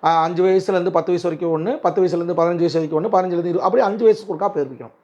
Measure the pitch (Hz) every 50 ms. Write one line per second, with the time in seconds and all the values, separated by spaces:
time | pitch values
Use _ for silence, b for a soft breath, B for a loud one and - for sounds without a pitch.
0 | - 160 165 165 160 165 175 170 185 190 185 190 185 - 190 180 175 185 165 170
1 | 160 175 180 170 170 175 160 151 170 170 160 156 160 202 269 311 - 175 170 202
2 | 185 180 175 170 170 170 175 170 165 170 175 170 170 170 147 165 160 151 156 156
3 | 170 220 208 185 185 185 175 170 170 175 170 185 - - - 254 247 196 202 220
4 | 233 220 208 220 - 202 185 156 190 202 196 - 143 131 131 117 117 117 _ _